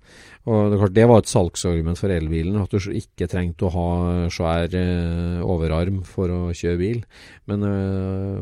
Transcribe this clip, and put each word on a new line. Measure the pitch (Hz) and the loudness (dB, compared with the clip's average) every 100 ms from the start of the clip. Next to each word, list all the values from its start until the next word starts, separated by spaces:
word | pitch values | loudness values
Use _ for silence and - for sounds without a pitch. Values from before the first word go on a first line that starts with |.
| - - - - 117 | -20 -20 -20 -10 0
Og | 107 104 | 2 4
det | |
er | 101 | 4
klart, | 101 101 | 4 6
det | 117 | 8
var | 110 | 8
et | - | 6
salgsargument | 104 85 - 92 82 80 87 | 0 0 -2 -2 0 0 -2
for | 101 | 0
elbilen, | 85 78 82 85 104 | 0 0 -2 0 -2
at | 92 | 0
du | 101 98 101 | -2 -2 -6
ikke | - - 87 | -8 -8 -4
trengte | 92 87 82 92 | -2 -4 -2 -2
å | |
ha | 87 87 87 87 87 85 | 0 0 0 0 0 -2
svær, | - 85 85 85 | -2 0 0 0
eh, | 90 90 87 85 85 85 87 | 0 0 0 -2 -2 -2 -4
overarm | 95 87 80 80 87 98 | -2 -2 0 0 0 -4
for | 87 - 90 | -6 -4 -2
å | 87 87 | -2 -4
kjøre | 85 87 87 | -4 -2 0
bil. | 95 117 - - - - - | -2 -4 -8 -18 -20 -16 -8
Men, | 104 | -4
eh, | 101 98 95 95 95 95 98 98 | -2 -2 -2 -4 -4 -4 -6 -8